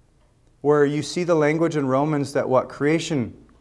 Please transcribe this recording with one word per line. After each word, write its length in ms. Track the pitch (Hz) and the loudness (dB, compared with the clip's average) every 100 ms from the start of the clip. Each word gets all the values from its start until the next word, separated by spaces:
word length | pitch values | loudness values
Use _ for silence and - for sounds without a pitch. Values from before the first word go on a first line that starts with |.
| _ _ _ _ _ _ | _ _ _ _ _ _
where 240 | 139 147 143 | 2 4 2
you 180 | 147 | 0
see 200 | - 180 | -4 -4
the 120 | 170 165 | 0 2
language 400 | 147 160 165 151 | 2 2 0 -2
in 100 | 135 | 0
Romans 480 | 131 151 147 139 | 0 0 -2 -2
that 140 | 135 110 | -2 0
what? 220 | 127 - | 0 0
Creation 640 | - 143 160 160 147 101 - - _ | -2 0 0 -2 -4 -4 -10 -20 _